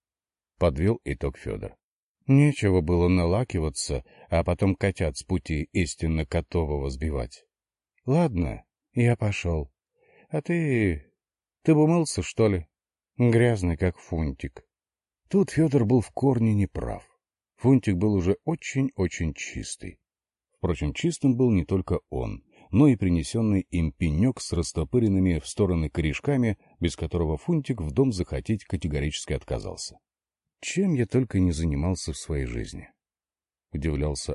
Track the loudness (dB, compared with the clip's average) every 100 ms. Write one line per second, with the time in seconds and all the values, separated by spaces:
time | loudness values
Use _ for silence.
0 | _ _ _ _ _ -2 -2 2 0 0
1 | -4 -6 -6 -6 -10 -10 -12 -16 _ _
2 | _ _ 4 6 6 4 2 2 2 2
3 | 4 4 2 0 -2 -2 -4 -4 -6 -6
4 | -8 -20 -2 0 0 0 0 0 -2 -2
5 | -4 -4 -4 -4 -2 -6 -2 -2 -2 -2
6 | -2 -2 -2 -4 -2 -2 -2 -4 -6 -6
7 | -6 -4 -8 -12 _ _ _ _ _ _
8 | -2 0 2 0 -4 -6 -14 _ _ 0
9 | 2 2 -2 -2 -2 -4 -4 _ _ _
10 | _ _ _ -6 -2 -2 0 2 2 0
11 | -8 _ _ _ _ _ 4 6 6 4
12 | 0 -4 -4 2 2 2 -4 _ _ _
13 | _ 0 4 4 4 2 0 0 0 -2
14 | -6 -4 -4 -6 -12 -14 -20 _ _ _
15 | _ _ -2 0 2 2 2 4 4 2
16 | 0 -2 0 2 2 2 0 -4 -8 -8
17 | -14 _ _ _ _ _ 4 4 4 2
18 | 2 2 0 0 -4 -6 -4 -4 -2 -2
19 | -4 -2 -4 -4 -10 -12 -12 -12 -14 -16
20 | _ _ _ _ _ _ -4 -2 -4 -2
21 | -4 0 2 4 4 2 0 -2 -2 -4
22 | -4 -8 -6 -10 _ _ 0 4 6 4
23 | 2 0 0 -2 0 0 0 -2 -2 0
24 | 0 2 0 0 -4 -4 -4 -4 -2 2
25 | 2 2 2 0 -4 -2 0 0 -2 -2
26 | -2 -2 -2 0 0 -2 _ -6 -4 -4
27 | -4 -2 -2 -2 -2 -2 -2 -6 -2 0
28 | 0 -2 -4 -6 -4 -6 -6 -6 -4 -4
29 | -4 -6 -8 -8 -6 -8 -8 -12 -14 -18
30 | _ _ _ _ _ _ -6 -2 0 0
31 | 2 0 0 2 2 2 -2 0 -2 -2
32 | -6 -10 -6 -6 -4 -6 -10 -12 -18 _
33 | _ _ _ _ _ _ _ -6 -2 -2
34 | -2 -4 -6